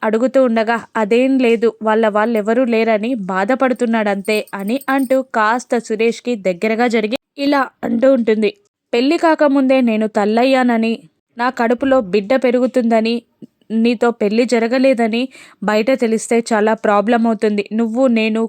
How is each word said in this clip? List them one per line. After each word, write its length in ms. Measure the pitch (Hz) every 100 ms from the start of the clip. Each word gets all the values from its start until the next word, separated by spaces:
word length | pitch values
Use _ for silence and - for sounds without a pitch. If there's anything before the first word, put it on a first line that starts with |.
అడుగుతూ 380 | 220 220 247 269
ఉండగా, 340 | 254 226 214 233 - 226
"అదేం 380 | 214 233 262 269
లేదు, 320 | 240 226 226 -
వాళ్ళ 240 | 214 220 220
వాళ్ళెవరూ 580 | 208 220 226 208 233 254
లేరని 460 | 226 226 214 226 262 185
బాధపడుతున్నాడంతే" 1080 | 185 202 262 262 254 240 226 208 196 190 214 -
అని 240 | 196 196 233 -
అంటూ 300 | 269 254 262 262
కాస్త 460 | 233 214 240 - 240
సురేష్కి 560 | - 220 226 220 240 233
దగ్గరగా 520 | 190 175 220 220 247
జరిగి 320 | 226 214 240 _ -
ఇలా 260 | 277 285 254 _
అంటూ 260 | 240 233 262
ఉంటుంది. 380 | 269 226 220 208 - _ _ _
"పెళ్లి 240 | 240 262 330
కాకముందే 640 | 330 311 302 277 262 262
నేను 260 | 240 214 214
తల్లయ్యానని, 880 | 214 202 226 262 262 247 226 226 226 - _ _ -
నా 120 | 247
కడుపులో 480 | 247 233 240 277 262
బిడ్డ 320 | 190 202 202 262
పెరుగుతుందని, 800 | 254 247 254 254 233 226 226 233 - _ - _ -
నీతో 360 | 220 233 233 240
పెళ్లి 320 | 233 208 220 240
జరగలేదని 800 | 240 226 262 262 233 233 226 262 - - -
బయట 280 | 202 214 220 262
తెలిస్తే 380 | 233 220 - 233
చాలా 340 | 233 214 214
ప్రాబ్లం 500 | 220 214 208 208 240 226
అవుతుంది. 380 | 220 220 208 -
నువ్వు, 320 | 220 233 226 269
నేను, 360 | 226 220 220